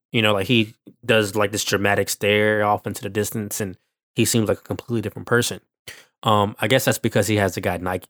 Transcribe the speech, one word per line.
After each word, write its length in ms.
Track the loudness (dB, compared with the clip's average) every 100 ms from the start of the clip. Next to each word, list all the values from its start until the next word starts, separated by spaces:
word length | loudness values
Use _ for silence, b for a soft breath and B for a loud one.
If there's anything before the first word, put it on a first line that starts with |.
| _
You 100 | 0
know, 120 | 2
like, 140 | 2 2
he 280 | 2 2 -6 -20 _
does, 320 | 0 2 2 0
like, 160 | 0
this 120 | -2 -2
dramatic 420 | 0 2 0 -2
stare 560 | -2 0 2 2 2
off 240 | 2 0 -4
into 140 | -8
the 80 | -6
distance, 500 | -4 -4 -4 -8 -6
and 180 | -8 -10 _ _ _ -2
he 100 | 0
seems 220 | 2 0
like 120 | -2
a 20 |
completely 400 | -4 -10 -6 -6
different 260 | -6 -10 -2
person. 320 | 0 0 -6 _ _ -20 B B _
Um, 340 | 2 4 2 0
I 80 | 0
guess 180 | 2 2
that's 140 | 0
because 280 | 0 0 0
he 100 | 2
has 180 | 0 0
the 60 |
guy 160 | -4 -4
Nike, 300 | -4 -6 -8